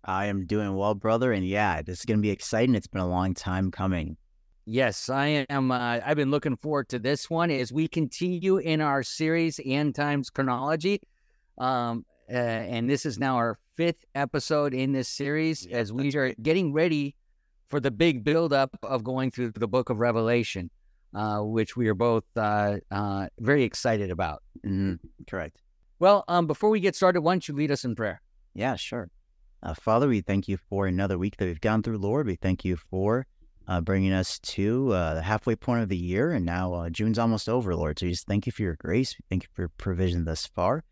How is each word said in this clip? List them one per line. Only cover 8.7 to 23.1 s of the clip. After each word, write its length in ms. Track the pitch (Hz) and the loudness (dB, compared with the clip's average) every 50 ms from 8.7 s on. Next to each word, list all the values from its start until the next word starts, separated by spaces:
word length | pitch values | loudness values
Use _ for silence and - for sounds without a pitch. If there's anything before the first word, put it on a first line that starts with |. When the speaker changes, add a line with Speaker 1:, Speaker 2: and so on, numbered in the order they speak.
| 156 156 | 0 0
Speaker 2:
our 200 | 151 147 139 139 | 2 2 0 0
series, 560 | 127 - - - 160 160 165 170 165 165 151 - - | -2 -4 -4 -2 0 0 2 2 0 0 -2 -4 -4
End 300 | 131 131 143 151 147 123 | -2 -2 0 0 0 0
Times 340 | - 147 147 143 143 131 - | 0 0 0 0 -2 -2 -4
Chronology. 720 | _ - 135 131 123 120 135 147 160 160 156 190 202 190 - _ _ _ _ _ _ _ _ _ _ | _ -2 0 0 0 -2 0 -2 -2 0 0 0 0 0 -4 _ _ _ _ _ _ _ _ _ _
Um, 480 | - 123 127 131 123 120 120 117 117 - _ _ _ _ - | -4 -2 0 0 0 0 -2 -4 -6 -8 _ _ _ _ -6
uh, 40 | 120 | -2
and 560 | 123 120 117 113 110 113 90 120 113 117 123 | -2 0 0 -2 -2 -4 -4 -4 -2 0 0
this 160 | 143 135 - | 0 0 0
is 120 | 156 117 - | -4 -4 -2
now 180 | 139 131 131 | -2 0 2
our 220 | 120 117 117 110 _ _ _ _ - | 2 0 0 -2 _ _ _ _ -2
fifth 260 | 165 170 165 _ _ _ _ | 0 0 0 _ _ _ _
episode 600 | 139 139 127 - 147 - - 160 151 147 143 127 | -4 -4 -2 -2 -4 -2 0 0 2 2 0 0
in 180 | 127 131 131 | 0 0 0
this 160 | 139 131 123 - | 0 0 -2 -4
series 560 | - - 143 139 147 156 160 160 160 - - | -6 -6 -4 -2 0 0 0 0 -2 -4 -6
Speaker 1:
Yeah, 140 | - - 120 | -6 -2 -2
Speaker 2:
as 120 | 113 104 | -2 -2
we 120 | 110 123 | -2 -2
Speaker 1:
that's 140 | 139 143 135 | -2 0 0
Speaker 2:
are 60 | 147 135 | 0 0
Speaker 1:
right. 180 | 127 - - | 0 -2 -2
Speaker 2:
getting 320 | 110 151 160 190 190 151 139 | 0 2 2 4 2 2 2
ready 420 | 156 165 180 160 147 143 143 - _ _ _ _ _ _ _ _ _ _ _ | 2 2 2 2 0 -2 -4 -6 _ _ _ _ _ _ _ _ _ _ _
for 100 | - 147 | -4 0
the 100 | 123 139 | 0 0
big 340 | 117 101 165 170 147 123 104 | 2 4 4 4 4 2 2
buildup 520 | 147 151 165 170 160 143 135 135 135 - - | 2 4 4 4 4 4 2 2 2 -2 -12
of 220 | - 101 135 123 107 | -6 -4 -2 -2 -2
going 260 | 120 131 131 131 131 | -2 -2 0 -2 -2
through 220 | - - 123 117 | -2 -2 -4 -4
the 140 | 107 107 117 107 | -2 -2 -2 0
book 200 | 95 127 120 - | 2 0 0 0
of 120 | 123 104 | 0 0
Revelation, 680 | 120 120 113 113 113 113 120 120 117 - - 98 90 85 _ _ _ _ _ _ _ _ - | 2 2 2 2 2 4 2 2 2 0 -4 -6 -8 -8 _ _ _ _ _ _ _ _ -6
uh, 240 | 104 107 107 104 104 | -4 -4 -2 -2 -2
which 380 | 104 107 110 113 110 - - 123 | -2 0 0 0 0 0 0 0
we 100 | 120 110 | 2 2
are 60 | 107 | 2
both, 300 | 92 117 120 117 113 - _ _ | 4 2 2 2 2 0 _ _
uh, 400 | 117 110 104 104 104 104 101 104 101 - _ | -2 0 2 2 2 2 2 0 -2 -6 _
uh, 380 | 101 101 104 101 | -4 -4 -2 -2